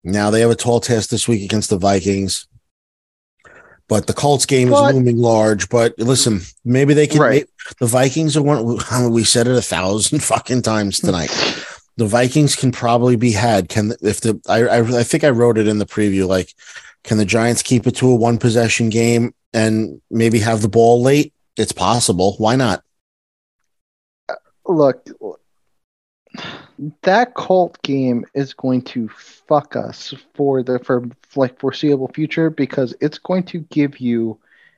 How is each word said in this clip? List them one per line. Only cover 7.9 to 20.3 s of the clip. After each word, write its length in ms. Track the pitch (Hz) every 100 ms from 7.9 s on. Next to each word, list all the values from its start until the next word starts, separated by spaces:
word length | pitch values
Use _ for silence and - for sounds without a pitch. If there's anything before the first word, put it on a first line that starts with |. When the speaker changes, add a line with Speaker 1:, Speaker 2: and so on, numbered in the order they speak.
| 127 131 156 156 147
Speaker 1:
are 40 |
one. 380 | 143 139 117 117 -
<laughs> 220 | 127 120
We 120 | 117 104
said 220 | 123 120
it 80 | 123
a 40 |
thousand 640 | - 85 92 107 - 143
fucking 380 | - 113 - 127
times 360 | 113 107 101 -
tonight. 300 | 101 90 76
Speaker 2:
<laughs> 380 | - - - - - _ -
Speaker 1:
The 80 | 107
Vikings 480 | 117 127 151 143 -
can 160 | 131
probably 460 | 120 120 120 123 117
be 160 | 120
had. 340 | 101 120 101 87
Can, 240 | 110 107 -
if 200 | 101 101
the, 180 | 113 104 -
I, 140 | 110
I, 360 | 117 120 117 120
I 40 |
think 220 | 120 156 151
I 40 |
wrote 280 | 117 120 110
it 100 | 104
in 100 | 107
the 80 | 95
preview. 400 | - 104 98 92
Like, 280 | 92 87 _ - - - _
can 140 | - 107
the 80 | 95
Giants 360 | 113 117 117
keep 240 | - 123 127
it 120 | -
to 120 | 127
a 60 | 120
one 220 | 117 117
possession 500 | 123 117 113 - 117
game 460 | 113 117 117 117 - _
and 480 | 113 110 110 101 69 _
maybe 300 | 113 113